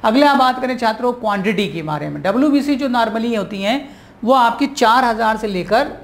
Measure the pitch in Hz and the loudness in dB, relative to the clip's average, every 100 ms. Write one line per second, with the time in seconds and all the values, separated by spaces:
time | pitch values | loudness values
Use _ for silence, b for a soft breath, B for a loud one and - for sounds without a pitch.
0 | 226 226 294 277 254 254 254 254 226 220 | 2 4 4 4 2 0 -4 -2 -2 -2
1 | 247 240 220 202 190 208 202 160 156 151 | -4 -4 -4 -2 -2 -2 -2 -4 -6 -6
2 | 147 147 156 214 302 285 285 277 269 240 | -6 -6 -2 2 2 2 0 -2 0 0
3 | 226 220 226 226 185 196 196 262 277 B | 0 0 -2 -2 -4 -4 -2 -2 -4 B
4 | B B 220 262 233 233 285 277 226 233 | B B 0 4 4 2 -4 2 4 4
5 | 254 220 226 220 220 190 170 214 302 - | 2 0 0 -2 -2 -4 0 0 0 -6